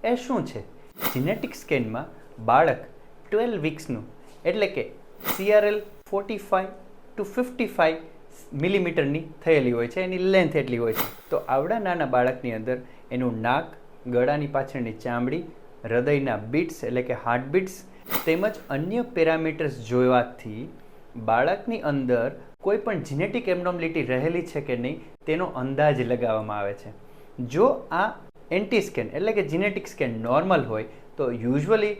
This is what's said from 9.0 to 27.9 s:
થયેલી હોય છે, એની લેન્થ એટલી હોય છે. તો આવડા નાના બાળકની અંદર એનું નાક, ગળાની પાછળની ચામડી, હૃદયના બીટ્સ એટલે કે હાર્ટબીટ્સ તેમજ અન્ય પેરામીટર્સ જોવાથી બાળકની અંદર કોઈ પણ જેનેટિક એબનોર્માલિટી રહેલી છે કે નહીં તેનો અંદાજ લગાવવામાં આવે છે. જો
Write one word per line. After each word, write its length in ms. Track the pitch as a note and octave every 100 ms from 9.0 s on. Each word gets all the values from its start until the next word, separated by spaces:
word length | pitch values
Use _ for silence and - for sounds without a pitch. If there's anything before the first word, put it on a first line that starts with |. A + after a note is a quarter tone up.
| C#3 D3+ D#3+ -
થયેલી 280 | E3+ D#3 B2 A#2+
હોય 100 | A#2+
છે, 120 | -
એની 160 | F#3 F#3
લેન્થ 380 | F#3 F#3+ E3 D3+
એટલી 220 | - A#2+
હોય 140 | A#2
છે. 140 | G#2+ - - -
તો 60 | C#3+ -
આવડા 240 | C3 D#3+ A3+
નાના 280 | G3 F3 C#3
બાળકની 460 | B2+ B2 B2 B2 A2
અંદર 180 | A2 B2+ - - -
એનું 280 | B2+ B2+ A2 A#2
નાક, 260 | C3+ - - - - B2
ગળાની 400 | A#2+ B2+ D3 C#3+
પાછળની 460 | C#3+ C3 C3+ A#2
ચામડી, 500 | A2 B2 A#2+ B2 D#3+ E3 - - -
હૃદયના 520 | A2+ A2+ C3+ D3 C3+ G#2+
બીટ્સ 480 | G#2+ C#3+ E3+ -
એટલે 180 | A2+ B2
કે 100 | B2
હાર્ટબીટ્સ 640 | B2 A#2 B2 C3+ F3 F#3 - - - - -
તેમજ 300 | - E3 G#3 G#3+ - C#3+
અન્ય 260 | E3 A3+
પેરામીટર્સ 720 | A#3+ F3 D#3+ D#3+ D#3+ D3+ D3+ - A2
જોવાથી 720 | B2 B2+ B2 A#2+ - A2 G#2+ D#3 - - - - A#2+
બાળકની 640 | A2 A2+ C#3+ G3 - A3+
અંદર 500 | D3+ C#3+ B2+ B2 A#2+ - - -
કોઈ 160 | F#3+ G#3+
પણ 260 | A3+ F#3 B2+
જેનેટિક 380 | C#3 G3+ A#3 G3
એબનોર્માલિટી 540 | F3+ F3+ F3+ E3 E3
રહેલી 400 | B2+ B2+ D#3 E3+
છે 180 | E3+ D3+
કે 160 | C3+ A#2+
નહીં 240 | B2 D#3 - - -
તેનો 200 | D#3+ F3+ B2+
અંદાજ 400 | C3 C#3 D3+ B2+
લગાવવામાં 580 | A#2+ A#2+ A#2 A2 G#2+ G#2
આવે 160 | G2+ G2+
છે. 100 | - - - - - - B2
જો 140 | C#3+ B3 - -